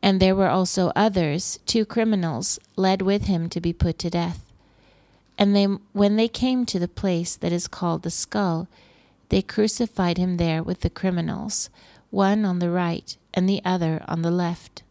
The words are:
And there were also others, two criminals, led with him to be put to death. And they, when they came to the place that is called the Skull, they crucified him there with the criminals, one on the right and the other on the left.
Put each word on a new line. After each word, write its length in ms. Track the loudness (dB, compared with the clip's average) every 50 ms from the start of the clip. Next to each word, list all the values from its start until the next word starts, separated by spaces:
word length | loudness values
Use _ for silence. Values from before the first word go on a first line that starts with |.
And 200 | 4 4 4 6
there 140 | 4 4 4
were 120 | 4 2 2
also 440 | 4 2 2 0 2 2 0 2 2
others, 640 | 2 2 2 2 2 0 0 0 -2 -2 -4 -6 -8 _
two 180 | -2 0 0 0
criminals, 760 | 0 0 -2 0 2 0 0 0 -2 -2 -2 -2 -2 -2 -2 _ _ _ 0
led 240 | 0 2 2 2
with 220 | 0 0 0 0 0
him 240 | 0 0 0 0 -2
to 100 | -6 -4
be 140 | -2 -2 -2
put 260 | 0 0 0 0 _
to 100 | -6 -4
death. 360 | -2 -2 -2 -2 -6 -8 -12 _ _ _ _ _ _ _ _ _ _ _ _ _ _ _ _ _ _ 0
And 180 | 2 4 4
they, 100 | 4 4
when 500 | 2 0 -2 -6 _ _ 2 2 4 4
they 120 | 2 0 0
came 380 | 0 -2 0 0 0 0 -2 -2
to 120 | -2 -2
the 80 | -2 -2
place 480 | -4 -4 -2 0 0 0 -2 -4 -6
that 160 | -4 -2 -2
is 160 | -2 -2 -4 -6
called 360 | -6 -4 -4 -2 -2 -2 -4
the 80 | -4
Skull, 560 | -4 -4 -4 -2 -2 -2 0 0 0 -2 -4 -8 _ -20 -20 _ _ _ _ _ _ _ _ _
they 120 | 0 0
crucified 760 | 0 0 0 0 2 2 2 0 -2 -2 -2 -2 0 0 2 0
him 200 | 0 0 0 0
there 260 | 0 0 0 -2 -2
with 180 | -4 -6 -2
the 80 | -4 -4
criminals, 800 | -4 -2 -2 -2 0 0 -2 -2 -4 -6 -6 -4 -4 -4 -4 -6 _ _ -20 -20 -20 -20 _ _
one 340 | -2 0 2 2 2 2 2
on 140 | 0 0 0
the 120 | 0 0
right 440 | 0 0 0 0 -2 -4 -6 -12 -18 _ _ _ -2
and 140 | 0 2 2
the 140 | 2 0 0
other 400 | -2 0 0 0 0 -2 -2 -4 -6
on 140 | -4 -2
the 100 | 0 0
left. 520 | 0 0 0 -2 -4 -6 -10 -20 _ -20 -20 _